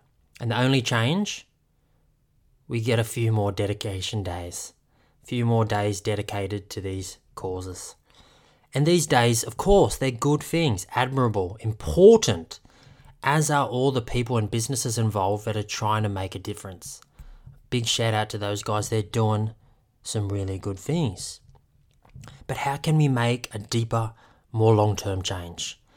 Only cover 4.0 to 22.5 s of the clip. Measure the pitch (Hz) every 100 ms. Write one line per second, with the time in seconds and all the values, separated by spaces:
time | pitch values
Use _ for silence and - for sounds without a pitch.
4 | - 107 92 87 87 - - - _ _
5 | _ _ - 123 117 113 107 104 104 98
6 | 107 104 104 101 98 104 - 101 95 95
7 | 92 - _ - 95 92 92 87 - -
8 | _ _ _ _ _ _ _ 135 151 175
9 | 151 131 120 113 - - 190 202 127 -
10 | 135 117 143 151 - 165 160 98 - 120
11 | 127 135 120 104 90 110 110 110 - 170
12 | 196 226 - 85 - - - - - -
13 | - - 135 156 151 147 131 127 139 127
14 | 117 123 117 120 107 117 113 135 127 117
15 | 110 - 98 104 110 107 104 - 107 107
16 | 107 98 95 95 101 101 98 90 - -
17 | - - - - - - _ 123 117 -
18 | 113 107 107 104 101 104 - 104 101 110
19 | 104 113 110 104 110 - _ _ _ _
20 | - 110 101 101 95 95 104 95 - 170
21 | 131 90 - - - - _ _ _ _
22 | - - - - -